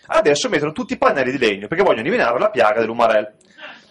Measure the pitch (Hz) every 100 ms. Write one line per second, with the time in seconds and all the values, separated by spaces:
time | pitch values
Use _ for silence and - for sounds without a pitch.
0 | - 320 147 285 247 160 147 196 - 247
1 | 254 143 123 135 113 98 104 165 180 110
2 | 135 233 120 123 214 123 107 113 113 117
3 | 113 107 107 - _ - - - _